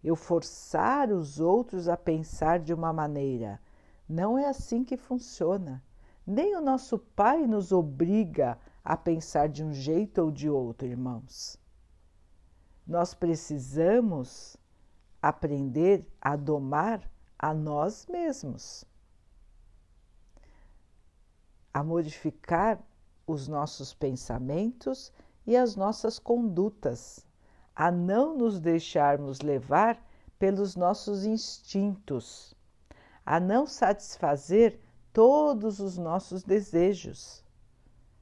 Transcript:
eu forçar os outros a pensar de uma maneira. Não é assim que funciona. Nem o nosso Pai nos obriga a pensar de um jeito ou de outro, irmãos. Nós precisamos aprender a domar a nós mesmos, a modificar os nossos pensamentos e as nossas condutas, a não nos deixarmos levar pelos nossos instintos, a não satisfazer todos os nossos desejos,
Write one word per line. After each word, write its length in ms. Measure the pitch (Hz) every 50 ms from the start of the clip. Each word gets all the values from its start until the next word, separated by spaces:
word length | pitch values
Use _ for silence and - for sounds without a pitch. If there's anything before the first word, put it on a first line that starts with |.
| -
eu 80 | - 165
forçar 960 | 160 - - 175 170 160 - - - - - - - - 226 254 294 285 233
os 300 | 208 185 160 143 143 147
outros 480 | 160 170 190 233 247 240 - 185 175 170
a 80 | 170
pensar 640 | 175 - - 160 160 160 - - - 160 156 170 180
de 120 | 160 147 170
uma 200 | 160 165 165 160
maneira. 680 | 160 151 147 147 143 139 135 127 120 113 104 101 104 - _ - _ _ _ - - _ -
Não 300 | 151 160 180 208 233 262
é 80 | 285
assim 380 | 285 269 - - - 233 233 262
que 120 | - 269
funciona. 880 | 247 - - 254 247 240 - - - 175 165 185 202 185 151 131 131 - _ - - - - - - -
Nem 300 | - 196 233 320 415 415
o 60 | 359
nosso 360 | 311 277 262 262 262 - -
Pai 480 | 214 - - - - 202 226 277 330 311
nos 280 | 240 220 208 190 175 190
obriga 840 | 180 165 151 135 135 165 170 196 214 220 170 151 - 143 120 120 - - - - - -
a 120 | - 160
pensar 520 | - - 170 165 160 160 - - 156 143 156
de 160 | 147 143 156
um 80 | 156 151
jeito 500 | 135 131 143 160 175 214 202 - - 165
ou 80 | 156
de 180 | 151 139 139 156
outro, 380 | 147 135 127 120 117 - 135
irmãos. 720 | 123 123 123 127 127 123 117 123 - - - - - - - _ _ _ - _ _ _ - _ _ _ _ _ _ _ - - _ _ _ _ _ - _ -
Nós 280 | - 160 170 170 175 -
precisamos 1400 | - - 170 170 156 - - 151 143 127 131 135 151 165 175 208 247 240 214 175 147 127 - - - - - - - _ _ _ _ _ - _ _ _ _ - -
aprender 880 | - 143 156 - - 151 147 139 139 135 120 151 165 185 202 185 - - - -
a 160 | - 135 143
domar 760 | 147 143 139 156 147 139 131 143 147 170 214 226 202 - - - - _ _ _
a 160 | - - 151 156
nós 540 | 156 151 156 147 147 151 190 226 - -
mesmos, 800 | - 349 349 349 320 269 - - 143 117 - - - - - - - _ - _ _ _ _ _ _ - - - - - - - - - - _ _ _ _ _ _ _ - - _ - - - - - - - - - - _ _ _ _ _ _ _ _ _ _ _ _ _ _ _ _ _ _ -
a 80 | 139 147
modificar 960 | 156 165 170 165 151 151 - - 160 - - - - 175 165 190 226 220 - - - _ _ _ - _ _ _
os 220 | - 160 147 135 135
nossos 440 | 156 147 143 151 - - 135 131 -
pensamentos 1200 | - - 135 127 131 - - 120 120 127 131 143 165 208 233 247 - - 269 262 262 - - _ - - - _ _ -
e 120 | - 226
as 180 | 247 254 233 202
nossas 460 | 202 190 202 220 - - 220 226 -
condutas, 1080 | - - 233 240 233 220 180 165 190 214 208 - - 143 120 120 - - - - - _ _ _ _ _ _ - - _ -
a 160 | - 156 175
não 440 | 175 175 175 185 196 226 269 311 320 285
nos 200 | 233 233 208 185
deixarmos 840 | 156 170 165 165 160 - - 165 143 143 143 143 143 139 135 135
levar 600 | 143 151 143 131 120 131 139 165 208 226 226 - - - - - _ - - -
pelos 360 | 202 190 196 190 202 196 180
nossos 500 | 180 180 175 202 208 - - 208 196 190
instintos, 1300 | 214 220 226 - - - - - - - 196 196 202 196 185 - - 139 123 113 - - - - - - _ _ _ _ _ _ - - - - - - - -
a 140 | - 180 170
não 280 | 180 185 202 247 294
satisfazer 1120 | 294 - - 240 185 208 202 - - - - - 156 147 143 - - 175 214 233 220 220 - - - - - - - -
todos 640 | 220 220 247 277 302 302 294 285 214 202 220 208 196
os 200 | 196 196 180 180
nossos 440 | 175 160 165 190 - - 180 190 185
desejos, 1040 | - 190 214 202 202 - 165 175 185 202 175 - - - - - - - - - - _ _ - - _ _ _ _ _ - - _ _ _